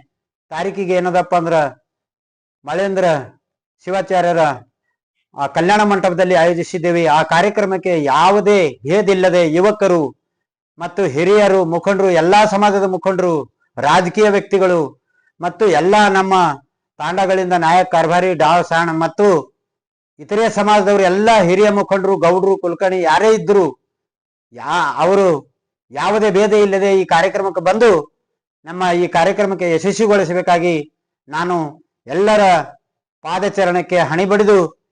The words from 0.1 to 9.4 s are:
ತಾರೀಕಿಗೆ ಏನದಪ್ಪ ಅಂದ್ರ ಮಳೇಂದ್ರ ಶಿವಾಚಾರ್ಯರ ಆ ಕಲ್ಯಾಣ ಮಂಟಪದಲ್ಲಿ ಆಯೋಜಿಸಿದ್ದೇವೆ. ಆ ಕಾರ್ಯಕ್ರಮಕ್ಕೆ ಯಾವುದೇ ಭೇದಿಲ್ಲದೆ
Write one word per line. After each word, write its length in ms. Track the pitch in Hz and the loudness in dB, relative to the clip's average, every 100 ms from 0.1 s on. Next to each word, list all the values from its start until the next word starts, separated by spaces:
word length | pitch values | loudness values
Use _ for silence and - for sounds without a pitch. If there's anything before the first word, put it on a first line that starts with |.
| _ _ _ _ | _ _ _ _
ತಾರೀಕಿಗೆ 420 | 160 190 180 180 | -10 -8 -6 -2
ಏನದಪ್ಪ 400 | 180 180 175 175 175 | -2 0 -2 0 -2
ಅಂದ್ರ 200 | 165 165 139 - _ _ _ _ _ _ _ _ 139 | 0 -2 -2 -8 _ _ _ _ _ _ _ _ -10
ಮಳೇಂದ್ರ 400 | 170 202 190 180 147 117 _ _ _ _ _ 180 | -6 -4 0 0 -2 -6 _ _ _ _ _ -8
ಶಿವಾಚಾರ್ಯರ 540 | 190 185 185 175 170 151 117 - _ _ _ _ _ _ - | -6 -2 -2 0 0 0 -2 -14 _ _ _ _ _ _ -10
ಆ 100 | 139 | -6
ಕಲ್ಯಾಣ 340 | 165 175 214 | -2 0 2
ಮಂಟಪದಲ್ಲಿ 520 | 208 190 190 170 180 175 | 2 0 -2 -2 0 2
ಆಯೋಜಿಸಿದ್ದೇವೆ. 680 | 170 175 165 180 175 170 160 | 2 0 -6 -6 -2 0 2
ಆ 120 | 156 | 0
ಕಾರ್ಯಕ್ರಮಕ್ಕೆ 720 | 156 165 202 208 196 190 185 165 | 0 0 0 -2 -4 -4 -4 -2
ಯಾವುದೇ 560 | 139 143 180 208 196 202 151 - | 0 2 2 2 2 2 0 -4
ಭೇದಿಲ್ಲದೆ 600 | 135 202 196 190 185 175 | -4 -2 0 0 2 2